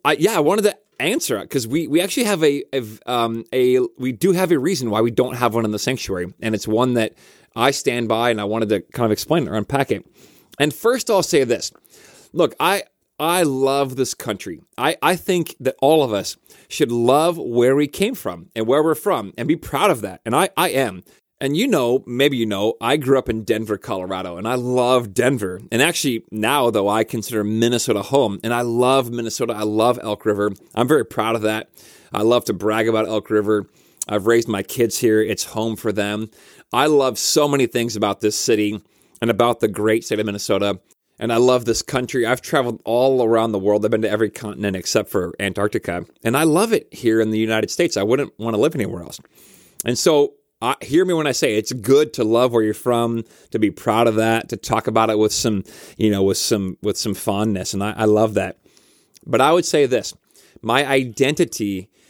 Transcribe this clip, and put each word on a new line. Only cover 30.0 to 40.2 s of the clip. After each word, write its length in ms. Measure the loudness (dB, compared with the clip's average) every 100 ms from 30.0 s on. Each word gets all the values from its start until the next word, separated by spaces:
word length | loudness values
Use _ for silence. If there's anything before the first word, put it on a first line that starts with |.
Elk 240 | -4 -4 -2
River. 260 | 0 -2 -4 _
I'm 120 | -2 2
very 200 | 2 0
proud 300 | -2 -2 0
of 40 |
that. 300 | -2 -4 -8 _ -20 -20 _
I 80 | -2
love 240 | 2 2
to 80 | 0
brag 360 | -2 0 0 2
about 200 | 0 0
Elk 220 | -2 0
River. 400 | 0 2 0 -2 _ _ -14 -4
I've 200 | -2 2
raised 220 | 2 2
my 140 | -4
kids 360 | -4 -2 -2 0
here. 240 | 2 2
It's 220 | 2 -2
home 320 | -6 -6 -4 -4
for 160 | -4
them. 360 | -2 -2 -4 -8 _ -20 -20 _
I 100 | 0
love 340 | 4 4 2 0
so 300 | -2 2 2
many 180 | 2 0
things 300 | 0 -4 -2
about 240 | -2 0
this 160 | -2 0
city 460 | 0 0 0 -4 -12 _ _ _
and 80 | -2
about 300 | 2 0 2
the 80 | -2
great 360 | 0 0 0
state 160 | 0 -4